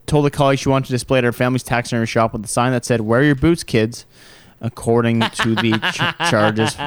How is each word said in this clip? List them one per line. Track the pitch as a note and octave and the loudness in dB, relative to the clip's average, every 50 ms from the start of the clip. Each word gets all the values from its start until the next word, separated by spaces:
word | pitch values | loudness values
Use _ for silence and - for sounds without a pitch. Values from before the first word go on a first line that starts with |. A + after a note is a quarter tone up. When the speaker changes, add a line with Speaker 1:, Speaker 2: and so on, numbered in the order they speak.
| _ | _
Speaker 1:
told | - D3+ D3 C#3+ | -2 0 2 2
a | C#3+ | 2
colleague | - - C#3+ C#3 C#3 | 0 2 2 2 2
she | C3+ - C#3 | 0 0 0
wanted | C3+ C3+ B2+ | 0 0 0
to | - B2+ | -2 -4
display | A#2+ - - C3+ C3 | -4 -2 0 2 2
at | A#2+ | 2
her | A#2+ | 2
family's | A2+ - B2+ B2 B2+ B2 | 0 0 0 0 0 -2
taxidermy | - - B2+ A#2+ A#2 - B2 A#2 A2+ | -2 -2 -4 -4 -2 -2 -2 -2 -2
shop | A2 - A#2+ A2+ A2 - | 0 0 0 0 0 -2
with | A#2 G2+ | -6 -8
a | |
sign | - - B2+ A#2+ B2+ | -4 -2 0 0 0
that | B2+ A#2+ - | 0 -2 0
said, | - B2 A2+ | 0 -2 0
"Wear | G#2+ G#2+ A2+ B2 | 0 2 2 4
your | D3 D3+ C#3+ | 4 4 2
boots, | C3 D3 E3 F3 E3 - | 2 2 0 0 0 -2
kids." | - - A2+ A2 A#2 A#2+ - - _ _ - - - - - - - - - | -2 0 0 0 0 -2 -8 -18 _ _ -20 -20 -20 -20 -20 -20 -20 -16 -10
According | - A#2 - - - A#2 A#2 A#2+ A#2 A#2 A#2 A2+ | -10 -10 -10 -6 -2 0 2 2 2 2 2 0
to | A2+ A2 - - A2 A2+ A2+ | 0 -2 -2 -2 -2 0 0
the | A2+ A2+ A2+ A2 A2 - F3+ E3+ | 0 2 0 0 0 -2 -4 -4
ch-, | - E3 F3 - - E3 E3+ | -2 -4 -4 -4 -2 -2 0
Speaker 2:
<laughs> | |
Speaker 1:
charges | C#3+ G#2+ G#2+ G#2+ G#2+ A2 A2 G2+ - - C#3+ | 2 2 2 2 2 0 -2 -2 -2 -4 -6